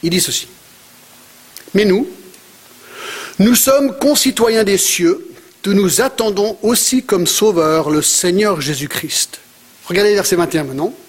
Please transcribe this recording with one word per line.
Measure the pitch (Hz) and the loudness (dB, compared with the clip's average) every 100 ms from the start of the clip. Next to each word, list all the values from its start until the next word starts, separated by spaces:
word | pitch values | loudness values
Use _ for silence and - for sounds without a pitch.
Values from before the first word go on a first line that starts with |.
Il | 170 | -2
dit | 180 | -2
ceci. « | 151 - - - - - - - - - - - - - - | -2 -6 -8 -18 -20 -20 -20 -20 -20 -20 -20 -20 -20 -20 -4
Mais | 190 | 0
nous, | 208 190 302 - - - - - - - - - - - - - | 2 0 -2 -10 -20 -20 -20 -20 -20 -20 -20 -16 -14 -14 -14 2
nous | 202 247 | 4 4
sommes | - 277 277 - | 4 2 2 0
concitoyens | 269 294 269 - 233 226 | 0 2 0 2 2 2
des | 202 190 | 2 2
cieux, | - - 170 190 - - - - | 0 0 0 0 -6 -20 -20 -8
d'où | - | 0
nous | 196 190 156 | 2 2 0
attendons | 262 - 220 196 208 214 | -2 0 -2 0 -2 0
aussi | 208 240 - 254 | 0 0 2 0
comme | - 196 170 | 0 0 0
sauveur | - 214 175 156 160 151 | 2 2 2 2 2 2
le | 151 | 0
Seigneur | 160 - 180 180 214 175 | 0 0 0 2 0 0
Jésus-Christ. » | 139 143 143 - 147 - - - - - - - - | -4 -6 -6 -8 -6 -4 -6 -8 -20 -20 -20 -20 -6
Regardez | 180 208 | 0 2
le | 208 | 2
verset | 190 175 | 0 0
vingt | 170 | 0
et | 160 | -2
un | |
maintenant. | 143 135 175 285 | -4 -6 -6 -8